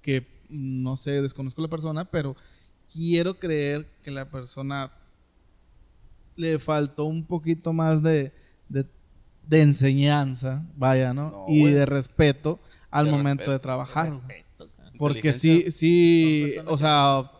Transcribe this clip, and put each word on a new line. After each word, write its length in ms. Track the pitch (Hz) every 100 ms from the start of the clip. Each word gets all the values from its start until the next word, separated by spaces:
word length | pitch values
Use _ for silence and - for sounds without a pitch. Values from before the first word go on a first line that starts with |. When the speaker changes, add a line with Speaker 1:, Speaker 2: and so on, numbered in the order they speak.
Speaker 1:
que, 340 | - 135 123 _ _
no 460 | 151 135 131 127 135
sé, 260 | - 139
desconozco 400 | 139 - 135 131
la 60 | 160
persona, 380 | 160 160 156 180
pero 320 | 170 139 127 _ _ _ _ _
quiero 440 | 160 165 170 170 185
creer 480 | 180 156 143 147 156 _
que 100 | -
la 180 | 135 135
persona 640 | 135 123 - 135 139 131 _ _ _ _ _ _ _ _ _ _ _ - - _ -
le 240 | 165 156
faltó 460 | - 151 143 143 151
un 200 | 160 156
poquito 480 | 175 160 165 -
más 280 | 160 160 156
de, 280 | 160 156 135 - _ _ _
de, 160 | 135 135 _ _ - - _ 151
de 140 | 156
enseñanza, 1000 | 147 139 135 135 143 147 139 127 131 135 165 143
vaya, 380 | 131 131 127
¿no? 180 | 131 151
Speaker 2:
No, 140 | - -
Speaker 1:
Y 120 | 151
Speaker 2:
güey. 120 | 147
Speaker 1:
de 120 | 143 139
respeto 760 | 139 127 - 151 135 151 175 - _ -
al 140 | 147 151
Speaker 2:
De 60 |
Speaker 1:
momento 280 | 147 143 139
Speaker 2:
respeto. 100 | 135
Speaker 1:
de 60 | 135
trabajar, 480 | 131 131 135 147 160
güey. 100 | 139 123
Speaker 3:
Respeto, 420 | 92 _ _ 78 -
cara. 140 | - -
Speaker 1:
Porque 200 | 147 120 151
Speaker 2:
Inteligencia. 420 | 127 160 165 175
Speaker 1:
sí, 0 |
sí, 800 | 151 160 175 170 165 160 151 147 -
Speaker 3:
Son 100 | 156
personas 80 |
Speaker 1:
o 40 | 151
sea 540 | 156 147 139 135 131